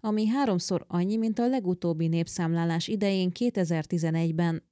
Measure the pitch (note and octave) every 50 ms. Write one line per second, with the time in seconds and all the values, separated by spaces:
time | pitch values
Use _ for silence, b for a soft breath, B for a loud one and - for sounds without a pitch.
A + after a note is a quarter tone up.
0 | - A3 G#3+ G#3+ G#3+ G#3+ A3+ C#4 C#4+ B3 G3 F3 - - F#3+ E3+ - _ - F3
1 | F3 F#3+ G#3+ A3+ A3+ A3+ G#3+ - A#3 A#3+ B3+ C4 G3+ F3+ F#3 F3 - E3+ E3+ D#3
2 | E3 E3 E3 E3 E3 - - - F3 D#3+ E3 E3+ E3 E3+ E3 E3 E3 - A3 G#3
3 | G3+ G3+ G3 F#3+ F#3 F3+ F3+ - A#3+ A#3+ A#3 G#3 F#3 D#3 E3+ D#3+ D3+ - - F3
4 | D#3 E3 D#3+ E3 E3 E3 D#3+ D#3+ F3 E3+ E3 D#3+ - _